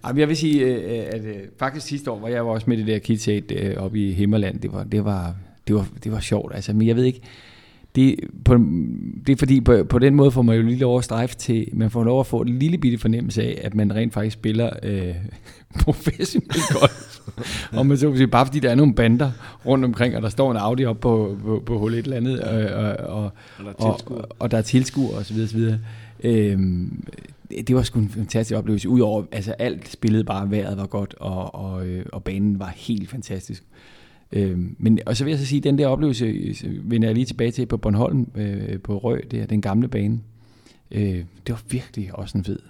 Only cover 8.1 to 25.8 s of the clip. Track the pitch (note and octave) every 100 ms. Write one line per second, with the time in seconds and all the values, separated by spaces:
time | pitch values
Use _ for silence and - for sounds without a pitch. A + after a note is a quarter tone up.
8.1 | - - - - B2 F2+ E2 C2+ A#1 -
9.1 | - - C3 C3+ C3+ A#2 A#2 E2+ A#2+ C#3
10.1 | C#3+ C#3 B2+ A#2 A2+ A2+ B2 C3 B2 A#2+
11.1 | A2+ B2 - - A2+ - - A2 A#2 A2+
12.1 | C3 B2+ A#2 A#2+ B2 D3+ F3 C#3 A#2+ A2
13.1 | A#2 A#2+ G#2 A2+ - G#2+ G#2 G#2 G2+ A#2
14.1 | A2 G#2+ G#2+ G#2+ G#2+ A#2 - - G2 F2+
15.1 | F2 G#2 - - - _ - - C#3+ -
16.1 | - - A#3+ - D#3+ D3+ C#3 C#3+ - -
17.1 | - - - A#2+ - - C3 C3+ C#3 D3
18.1 | C3 B2+ A#2+ C3 C#3+ B2+ A#2+ D3 A2+ A2+
19.1 | A#2+ C#3+ A#2+ - - B2+ C3+ B2+ A2+ B2
20.1 | A2+ A2 A2 C3+ A2+ G2+ B2 B2+ A2 B2+
21.1 | A2+ G#2 G2+ G#2+ G#2+ - A#2 G#2+ A#2 C#3
22.1 | B2+ B2 B2+ - A2 G#2+ G2 G#2+ - E2
23.1 | G#2 G#2 - - - G2+ G2 A2 G#2 -
24.1 | B2 A2 - A#2+ A2+ A2+ B2+ C3 C#3+ B2
25.1 | G#2+ G2+ G#2+ A2 A2 A2+ A2